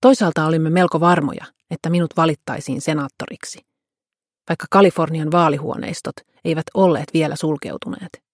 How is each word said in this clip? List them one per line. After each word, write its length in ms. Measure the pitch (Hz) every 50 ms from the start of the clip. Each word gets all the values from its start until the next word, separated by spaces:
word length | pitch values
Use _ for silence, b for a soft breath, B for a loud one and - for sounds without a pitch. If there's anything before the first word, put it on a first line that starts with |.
Toisaalta 460 | - 254 269 - 214 175 156 - 156
olimme 240 | 156 165 165 160 160
melko 300 | 160 180 185 170 - 160
varmoja, 440 | 160 175 175 170 147 139 - - - - _ _ _ _
että 200 | 170 151 _ 160
minut 200 | 170 175 175 156 -
valittaisiin 640 | - 165 165 151 - _ - 131 - 139 - 131 135
senaattoriksi, 840 | 139 - 160 151 143 135 _ _ - - - - - - - - _ _ _ _ _ _ _ _ _ _ _ _ _ _ _ _ _ _
vaikka 180 | 170 - - -
Kalifornian 600 | - 190 202 190 - - 165 156 160 160 156 151
vaalihuoneistot 880 | 156 175 170 160 143 139 143 - - - - - 165 - - - - - - _ _ _ _
eivät 220 | 170 160 156 160 - _
olleet 340 | - 190 180 165 127 147 - -
vielä 220 | 160 160 151 151
sulkeutuneet. 880 | 156 - 156 156 143 - - - - - - - - 190 170 _ - _ _